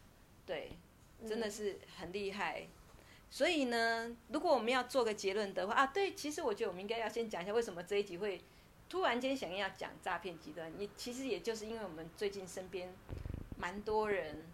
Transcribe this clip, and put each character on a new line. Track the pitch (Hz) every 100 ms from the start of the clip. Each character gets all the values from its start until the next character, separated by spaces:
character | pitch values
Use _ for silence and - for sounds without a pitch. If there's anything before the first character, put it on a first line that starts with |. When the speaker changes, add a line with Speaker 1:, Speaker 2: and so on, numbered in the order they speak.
| - - - - -
Speaker 1:
对， | 156 - - - - - - 226
真 | 226
的 | 214
是 | 208 208 - - -
很 | 175
厉 | 202 196
害。 | 202 170 -
Speaker 2:
嗯。 | - - - - - - -
Speaker 1:
所 | - 320
以 | 311 254
呢， | 233 233 226 233 233 -
如 | 294
果 | 349
我 | 262
们 | 220
要 | 262
做 | 254 269 226
个 |
结 | 214 196
论 | 202 196
的 | 185 190
话， |
啊， | 233 269
对， | 392 392
其 | - 294
实 | 294
我 | 277
觉 | 208 214
得 |
我 |
们 | 175
应 | 202
该 | 226
要 | 220
先 | 233 220
讲 | 175
一 | 185
下 |
为 | 226
什 | 233
么 | 175
这 | 175 202
一 |
集 | 196 175
会 | 208 175 - - - - -
突 | 359
然 | 330 233
间 | 262 269
想 | 170 190
要 | 190
讲 | - - -
诈 | 185 175
骗 | 185 165
集 | -
团， | 170 160 165
也， | 202 -
其 | 247
实 | 247 269
也 | 175
就 | 226 220
是 | 214
因 | 226
为 | 190
我 |
们 | 160 165 -
最 | 208
近 | 202 180
身 | 190 185
边 | 185 180 190 - - - - - -
蛮 | 180 202
多 | 208 214 214
人， | 196 156 147 165